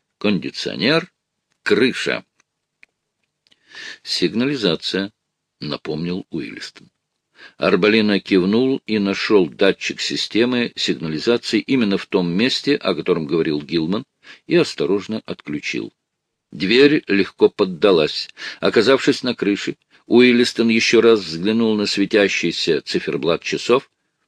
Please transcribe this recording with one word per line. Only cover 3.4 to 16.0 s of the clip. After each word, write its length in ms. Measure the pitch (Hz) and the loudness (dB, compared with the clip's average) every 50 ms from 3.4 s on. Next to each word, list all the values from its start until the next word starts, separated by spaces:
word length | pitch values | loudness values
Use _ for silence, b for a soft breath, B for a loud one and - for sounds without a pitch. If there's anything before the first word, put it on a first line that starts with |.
| _ _ _ B B B B B B B B B B | _ _ _ B B B B B B B B B B
«Сигнализация», 1120 | - - - 92 82 95 113 123 139 - - 104 92 80 80 - - - 95 98 101 - _ _ _ _ _ _ _ _ _ | -6 -4 -2 -2 -2 0 0 -2 -2 -2 -2 0 -2 -2 -2 -4 -6 -4 -4 -6 -6 -10 _ _ _ _ _ _ _ _ _
напомнил 640 | 73 73 69 - - 80 78 78 82 87 90 95 - - | -10 -10 -10 -8 -8 -8 -8 -6 -6 -6 -6 -8 -10 -10
Уиллистон. 600 | - 82 64 50 - - - - - - - _ _ _ _ _ _ _ _ _ B B B B B | -10 -10 -10 -10 -12 -14 -16 -18 -20 -20 -20 _ _ _ _ _ _ _ _ _ B B B B B
Арбалина 640 | B - 92 95 95 90 104 107 113 107 107 104 95 | B 0 0 2 4 4 4 4 2 2 2 0 -2
кивнул 640 | - - 101 92 87 95 104 117 127 131 135 - - | 0 2 2 2 2 2 2 2 0 0 -2 -4 -4
и 120 | - 107 107 | -4 -4 -2
нашёл 500 | 101 98 98 - - - 110 101 90 73 | -2 -2 -4 -4 -2 2 4 4 4 2
датчик 520 | - - 98 98 92 - - - 85 - | 0 2 2 2 2 0 -4 -8 -8 -6
системы 720 | - - - 71 - - - 101 117 123 127 123 120 - - | -8 -6 -6 -6 -8 -4 0 0 0 2 0 -2 -2 -4 -6
сигнализации 840 | - - - 92 62 - 80 78 78 - 113 120 123 - - - - | -6 -4 -4 -4 -4 -4 -6 -6 -4 -2 0 0 0 -2 -2 -2 -2
именно 360 | - - 131 131 117 101 98 | 0 0 0 0 2 0 0
в 100 | 92 - | -2 -4
том 240 | - - 95 90 85 | -2 -2 0 0 0
месте, 460 | 85 92 117 127 - - - 139 143 | 0 0 0 0 -2 -2 -2 -2 -2
о 180 | 143 - - 90 | -2 0 -2 -4
котором 320 | - 80 - 90 85 80 | -2 -2 -2 -2 -2 -2
говорил 360 | 71 82 82 80 80 76 73 73 | -2 -2 -2 0 0 -2 -4 -6
Гилман, 420 | 69 80 82 80 80 95 113 139 - _ _ B B B B B | -4 -4 -2 -2 -2 -4 -4 -6 -10 _ _ B B B B B
и 100 | - - | -2 0
осторожно 640 | 175 151 - - - 147 - 95 101 95 - 110 - - | 0 0 0 -2 -4 -2 0 0 -2 -2 -6 -8 -10 -8
отключил. 680 | - - - - - 76 73 - - - - 55 55 - _ | -10 -14 -12 -8 -8 -8 -8 -6 -6 -8 -6 -8 -10 -14 _